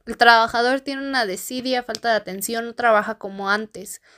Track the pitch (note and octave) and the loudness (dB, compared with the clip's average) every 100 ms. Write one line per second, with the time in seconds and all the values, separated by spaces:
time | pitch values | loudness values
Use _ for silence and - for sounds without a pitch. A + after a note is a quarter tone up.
0 | - A3+ A#3+ A#3 A3+ A#3 A#3+ C4+ C4+ C4+ | -10 0 6 6 4 2 2 0 -2 -8
1 | C#4 C4+ G#3+ F#3 - B3+ B3 B3 B3 A3 | -4 -2 -2 -4 -8 -6 -2 -2 -2 -4
2 | A#3 G#3+ G#3 G3 G3+ A3+ A#3 A3+ A#3+ G#3 | 0 0 -2 -8 -6 -6 -6 0 4 4
3 | G#3 G#3+ G3 G3 G3 G#3 A3 - G3 - | 2 -4 -10 -6 -2 -2 -2 -12 -14 -16
4 | _ | _